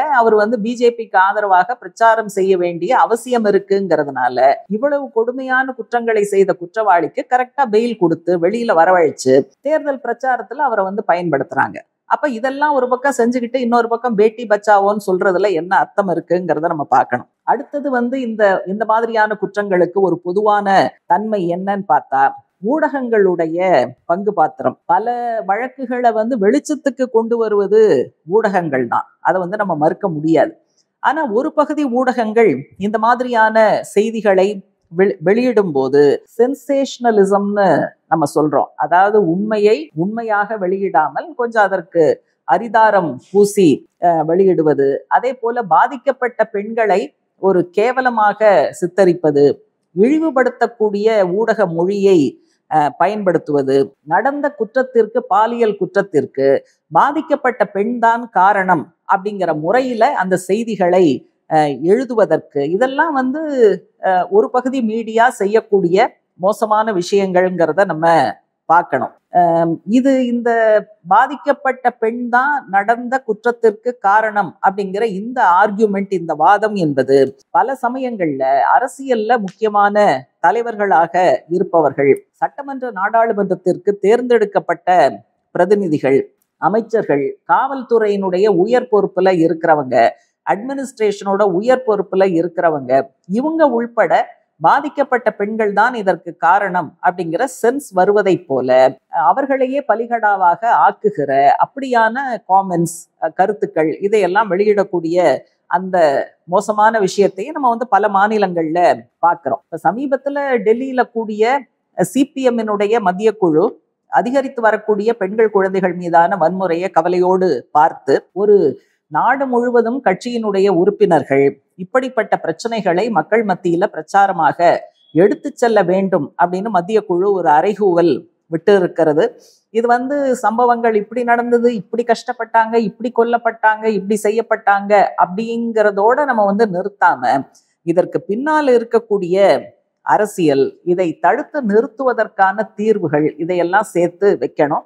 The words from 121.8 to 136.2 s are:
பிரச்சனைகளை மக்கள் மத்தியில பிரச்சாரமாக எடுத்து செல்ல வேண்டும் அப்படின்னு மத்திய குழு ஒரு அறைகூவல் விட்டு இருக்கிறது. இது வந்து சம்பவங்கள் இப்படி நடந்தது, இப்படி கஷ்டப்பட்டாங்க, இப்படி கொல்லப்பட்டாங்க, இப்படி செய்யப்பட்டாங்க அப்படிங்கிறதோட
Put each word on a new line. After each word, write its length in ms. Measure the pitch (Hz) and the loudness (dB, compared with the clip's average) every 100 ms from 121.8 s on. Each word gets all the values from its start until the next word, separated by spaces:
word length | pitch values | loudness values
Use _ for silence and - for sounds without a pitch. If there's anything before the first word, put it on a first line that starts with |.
| 180 262 262 254 208 180 | -4 -4 -2 -4 -2 -2
பிரச்சனைகளை 760 | - 165 226 226 190 165 233 | -4 -6 -6 -4 -2 -2 0
மக்கள் 360 | 180 - 220 208 | -2 0 0 0
மத்தியில 380 | 180 175 170 214 | -4 -2 -2 -2
பிரச்சாரமாக 720 | 156 156 196 196 180 156 - 175 117 - _ _ | -4 -2 0 0 0 -2 2 2 2 -4 _ _
எடுத்து 400 | 151 208 - 285 | 2 2 2 -8
செல்ல 280 | - 240 208 | -2 0 2
வேண்டும் 500 | 175 190 190 180 135 - | 2 0 0 -2 -4 -2
அப்படின்னு 320 | 175 180 220 | -2 -2 -2
மத்திய 300 | 185 175 214 | -4 0 -2
குழு 300 | 208 175 202 | -2 -2 0
ஒரு 180 | 190 165 | 0 2
அறைகூவல் 600 | 147 190 202 202 170 170 120 - _ - | 2 2 0 0 2 2 0 -6 _ -10
விட்டு 280 | 160 214 202 | -4 2 2
இருக்கிறது. 480 | 175 - 156 151 233 - _ _ _ | 2 0 0 2 0 -4 _ _ _
இது 140 | 220 233 | -4 0
வந்து 480 | 240 262 285 269 254 | 0 0 -2 -2 -2
சம்பவங்கள் 600 | 208 226 247 233 233 214 | -2 0 0 2 0 -2
இப்படி 280 | 202 233 | -4 -6
நடந்தது, 520 | 240 240 240 240 240 226 | -2 0 0 0 0 -2
இப்படி 280 | - 233 | -8 -6
கஷ்டப்பட்டாங்க, 720 | 240 226 - 247 226 226 220 233 | -2 -2 -2 -10 -2 0 0 0
இப்படி 360 | 208 - 240 | -2 -6 -8
கொல்லப்பட்டாங்க, 760 | 233 233 240 233 226 220 214 220 | -2 0 0 -2 0 -2 0 -2
இப்படி 320 | 202 190 214 | -2 -2 -2
செய்யப்பட்டாங்க 680 | 208 226 220 214 202 202 202 208 175 - | 0 -2 -2 -2 0 0 2 2 2 0
அப்படிங்கிறதோட 1080 | 175 185 226 233 233 220 208 196 214 262 | -2 -2 -6 -6 -4 0 0 2 2 2